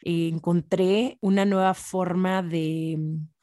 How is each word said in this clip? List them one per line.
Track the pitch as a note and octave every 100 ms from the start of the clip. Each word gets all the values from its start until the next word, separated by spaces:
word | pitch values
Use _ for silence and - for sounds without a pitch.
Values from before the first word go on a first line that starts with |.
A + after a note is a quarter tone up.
Eh, | - E3+ E3
encontré | D#3+ F3 F3 - F3+ F#3 G3+ B3+ -
una | G3 G3 G3
nueva | F#3+ F#3+
forma | F#3 - F#3 F3+ F3+ F#3 F#3+
de, | F3 E3 D#3+ D#3+ D#3+ D#3+
mm, | D#3 D#3 D#3 _